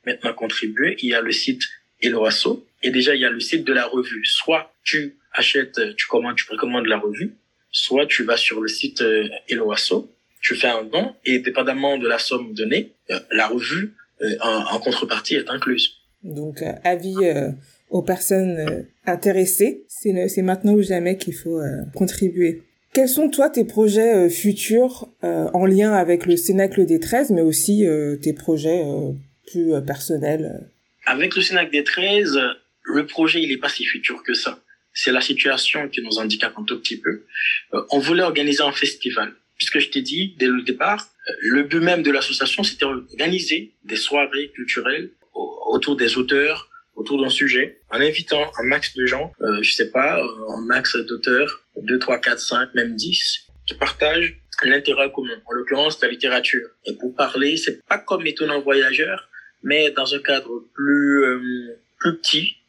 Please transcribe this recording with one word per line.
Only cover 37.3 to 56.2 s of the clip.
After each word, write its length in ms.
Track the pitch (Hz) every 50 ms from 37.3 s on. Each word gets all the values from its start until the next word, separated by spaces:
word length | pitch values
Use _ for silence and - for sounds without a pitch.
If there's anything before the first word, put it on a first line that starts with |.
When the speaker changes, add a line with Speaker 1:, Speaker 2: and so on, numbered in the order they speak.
| - - - - - - - _ -
Speaker 1:
Euh, 80 | - - -
on 80 | 143 139
voulait 240 | 131 147 170 180 185
organiser 400 | 170 156 147 143 147 143 147 151
un 100 | 143 135
festival. 600 | - 143 139 - - - 123 110 110 107 101 - _ _ _ _
Puisque 220 | _ - - - 147
je 100 | 139 -
t'ai 120 | - 139
dit, 340 | 127 127 143 170 190 196 175 151
dès 80 | 127
le 160 | 127 127 123 117
départ, 440 | 131 123 - 156 190 208 208 - _ _ _ - -
euh, 40 | - -
le 220 | - 110 123 143 143
but 160 | 143 156 165
même 240 | 165 175 180 175 151
de 80 | 143
l'association, 520 | 139 135 123 - - - 135 127 - - -
c'était 220 | - - - 139
organiser 880 | 135 135 127 123 - - - 151 165 185 185 - - 156 180 208 - _ _ _
des 100 | - 113
soirées 540 | - - - 139 147 139 139 139 139 147 143 -
culturelles 560 | - 123 - - 120 113 123 143 160 180 - _ _ _ _ _
au-, 220 | - - - - - - 110
autour 240 | 113 - - 147 143
des 220 | 127 123 113 113
auteurs, 500 | 131 127 127 139 139 143 151 156 - - _ - - _ _ _
autour 260 | - 147 - 143 135
d'un 80 | 135 127
sujet, 500 | 123 - 143 139 - 160 147 135 - _ _ _
en 120 | - 120
invitant 500 | 143 156 151 - - - 156 147 151 - - 135
un 40 | 120
max 320 | 127 135 123 - - -
de 100 | 127 127
gens, 260 | 123 127 135 156 180 - _
euh, 200 | - 107 104 104
je 100 | - -
sais 200 | - - 156 -
pas, 280 | - 131 135 151 175 -
euh, 360 | - 120 113 110 110 110 107
un 80 | 110 113
max 300 | 117 123 127 127 - -
d'auteurs, 680 | 120 113 113 117 113 - 131 123 127 147 - - - _ _ _ -
deux, 180 | - 107 127 127
trois, 200 | - - 123 117
quatre, 220 | - 123 117 -
cinq, 320 | - - 127 120 127 127 -
même 200 | 127 120 117 113
dix, 520 | 107 - 170 - - - - - - - _ - - -
qui 100 | - -
partagent 680 | - 143 - - - 151 151 160 170 170 170 - - _ _ - - -
l'intérêt 480 | 127 135 143 143 147 135 139 139 139
commun, 300 | 135 135 127 123 113 107 _
en 80 | - 120
l'occurrence 480 | 123 127 131 135 135 147 156 151 -
la 80 | - 120
littérature. 580 | 123 120